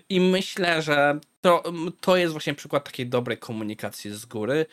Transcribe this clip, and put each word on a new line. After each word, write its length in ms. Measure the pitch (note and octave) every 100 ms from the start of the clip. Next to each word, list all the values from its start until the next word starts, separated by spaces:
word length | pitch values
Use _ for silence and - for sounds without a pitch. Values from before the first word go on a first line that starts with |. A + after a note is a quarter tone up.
| -
I 100 | F#3
myślę, 640 | F#3 F#3 - - F3 D#3+
że 380 | D#3 D3 C#3+ D3 - _
to, 220 | F3+ E3+ E3 E3+ E3+ -
to 160 | - F#3
jest 140 | F3
właśnie 220 | D#3 D#3
przykład 320 | C#3+ D3+ C#3+ -
takiej 220 | - B2
dobrej 300 | B2 A#2+ A2
komunikacji 720 | - A2 G#2+ G#2+ G#2 - G#2
z 140 | G#2 A2+
góry, 400 | G#2+ G#2+ D3+ D#3